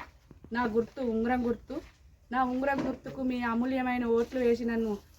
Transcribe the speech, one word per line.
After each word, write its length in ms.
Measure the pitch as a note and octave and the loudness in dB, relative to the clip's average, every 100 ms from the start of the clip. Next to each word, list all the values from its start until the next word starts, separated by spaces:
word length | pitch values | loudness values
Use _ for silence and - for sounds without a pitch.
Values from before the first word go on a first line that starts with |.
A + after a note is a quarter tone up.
| - - - - - | -6 -18 -20 -20 -6
నా 120 | A#3 | -2
గుర్తు 360 | A#3+ A3 A3 - | 0 2 0 -2
ఉంగరం 460 | B3 A3 A#3 B3+ A#3+ | -2 0 2 2 0
గుర్తు. 340 | A3+ - C#4+ - - - - - | -2 -4 -10 -10 -20 -20 -20 -6
నా 120 | B3 | 0
ఉంగరం 440 | B3+ B3+ C4+ C#4 C4+ | 0 2 0 0 -2
గుర్తుకు 340 | B3+ C4+ - | -4 -8 -4
మీ 200 | B3+ B3 | -2 0
అమూల్యమైన 640 | A#3+ A3+ B3+ C4 B3+ B3 | 0 0 0 0 0 0
ఓట్లు 360 | A#3 A#3 A#3 B3+ | 2 2 2 2
వేసి 240 | A#3+ A#3 | 2 4
నన్ను 340 | A#3 A3+ A3+ G3+ - | 2 0 0 -2 -8